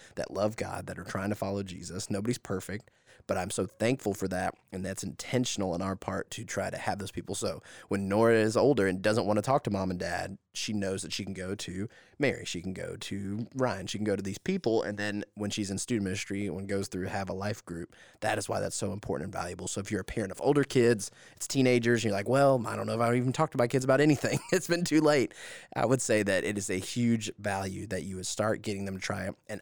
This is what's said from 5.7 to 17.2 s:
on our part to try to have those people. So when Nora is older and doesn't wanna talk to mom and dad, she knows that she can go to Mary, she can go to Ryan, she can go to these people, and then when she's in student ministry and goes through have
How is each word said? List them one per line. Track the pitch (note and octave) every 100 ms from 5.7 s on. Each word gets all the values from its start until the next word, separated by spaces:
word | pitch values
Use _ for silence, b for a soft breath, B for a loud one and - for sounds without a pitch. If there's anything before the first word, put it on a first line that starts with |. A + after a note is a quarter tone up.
on | E2+
our | F#2+ F#2+
part | - F#2+ -
to | - A2
try | - F#2+
to | F2+
have | - G2
those | F#2
people. | - F2 G2
So | G2+ E2 B B B
when | G2+ F#2+
Nora | G#2 A#2 A2+
is | A2 A2
older | B2 A#2+ G2
and | F#2
doesn't | G2+ A2 F#2+
wanna | G#2+
talk | C3 C#3+ -
to |
mom | G2 F#2
and | F2+
dad, | F2 F2 F#2 G2 _
she | - -
knows | G#2+ F#2+ F#2+
that | D#2+
she | - G2
can |
go | F#2 F#2
to | G2+ - F2+ A2 b b -
Mary, | C#3 - -
she | F2
can | F2+
go | F2+ F2 F2+
to | - G2 G2 G#2 A2+
Ryan, | C3 B2+ F#2+ F#2
she | G2+
can | G#2+
go | G2
to |
these | G2 F#2+
people, | - F#3+ A#2 A2+
and | F#2+ G#2
then | G#2 G#2 - -
when | G#2
she's | A2 G2
in | F#2+
student | - A#2 G2
ministry | F#2+ - G2 G2+
and | E2+ G2
goes | G2 F#2+
through | F#2 F#2
have | G2+